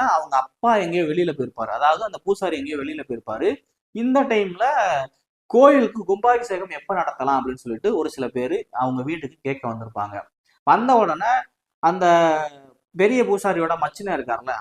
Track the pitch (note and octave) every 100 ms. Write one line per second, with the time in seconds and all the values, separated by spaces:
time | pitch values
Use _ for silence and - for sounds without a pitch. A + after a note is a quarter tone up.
0 | B3 E3 D#3 C3 - _ A#3 A3 F3 E3+
1 | D#3+ D#3+ E3+ C#3+ B2 - A2+ G#2+ D3 D#3+
2 | G#3+ E3 F#3 G3 F#3 D#3 C#3 D3+ C#3 D#3
3 | C#3 A#2 - A2 E3+ C#4+ _ _ _ G#3
4 | A#3+ C4 C4+ A3 G3 F3 B3 C#4+ G3 D3
5 | C3 _ _ _ _ A3+ C#4 C#4 A3+ A3+
6 | F3+ G3 A#3+ A#3+ A#3+ F#3 F#3 D3+ - F#3+
7 | D#3+ - C3+ C3+ B2+ B2+ A#2+ A2+ G3+ G#3+
8 | D3+ C#3+ B2 B2 B2 F#3+ - - B2+ B2+
9 | C3 E3 C#3 - C3+ C3+ B2 A2+ A2 G#2+
10 | G#2 G2+ - _ _ _ - E3+ B3 B3
11 | F#3+ D#3 G#3+ B3+ - _ _ _ E3 F#3
12 | F3+ E3+ E3 D#3 D3+ C#3+ C3+ _ _ E3
13 | G3+ B3+ G3+ G3 G3 F3 E3 E3 D3 -
14 | G3+ D#3+ B2 A#2 B2 A#2